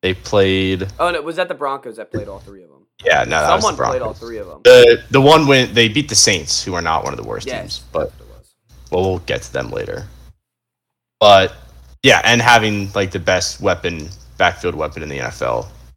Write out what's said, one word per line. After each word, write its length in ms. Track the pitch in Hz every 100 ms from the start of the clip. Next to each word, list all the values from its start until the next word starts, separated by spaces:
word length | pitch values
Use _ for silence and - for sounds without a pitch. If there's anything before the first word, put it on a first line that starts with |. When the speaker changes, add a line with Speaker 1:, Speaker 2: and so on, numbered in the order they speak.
Speaker 1:
They 120 | 92
played 720 | 92 - 104 95 95 95 95 95 -
Speaker 2:
Oh, 120 | 170
no, 100 | 175
was 160 | 147 170
that 100 | 180
the 80 | 131
Broncos 400 | 139 135 131 110
that 160 | 104
played 160 | - 101
all 120 | 98
three 240 | - 98
of 60 | 85
them? 180 | 67 _ _
Speaker 1:
Yeah, 220 | 95 76
no, 60 | 60 78
that 140 | 78 -
was 80 |
the 80 | -
Speaker 2:
Someone 40 | - 62
played 100 | 64
all 60 | 110
Speaker 1:
Broncos. 60 | -
Speaker 2:
three 180 | 117 113
of 80 | 95
them. 140 | 78 -
Speaker 1:
The, 380 | 123 120 117 -
the 100 | 135
one 260 | 139 156 143
win, 260 | 135 123
they 140 | 110 113
beat 220 | 107 147
the 60 | 107
Saints, 460 | - 92 73 -
who 120 | -
are 80 | 90
not 240 | 82 80 71
one 80 |
of 40 | 62
the 100 | 57
worst 200 | 55 -
Speaker 2:
Yes, 120 | 120 - -
Speaker 1:
teams, 20 | -
but 60 | 82 73
Speaker 2:
that's 100 | -
what 80 | 55
it 100 | 53
was. 140 | _ _ _ _ -
Speaker 1:
well, 100 | 90 95
we'll 80 | 90
get 240 | - 64
to 100 | -
them 160 | 67 58
later. 380 | 58 50 50 101 - - _ _ _ _ _ _ _ _ _
But, 320 | 107 98 95 - - - - _
yeah, 180 | 131 98 -
and 160 | 117
having, 500 | 117 117 107 104 98
like, 180 | 101 95
the 80 | 95
best 420 | 82 92 - -
weapon, 480 | 95 87 87 82 78 - - -
backfield 360 | 90 87 87
weapon 300 | 76 76 78
in 60 | 78
the 100 | 69
N 60 | 60
F 160 | -
L. 280 | 64 58 - - -